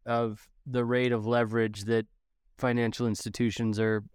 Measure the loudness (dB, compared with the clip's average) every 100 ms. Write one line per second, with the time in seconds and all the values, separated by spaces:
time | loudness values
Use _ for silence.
0 | -4 -2 -2 -4 -14 _ -6 -2 2 2
1 | 2 2 2 2 2 2 0 -2 0 0
2 | 0 _ _ _ _ -4 0 2 0 0
3 | -2 -2 -6 -2 -2 0 -2 0 0 0
4 | -4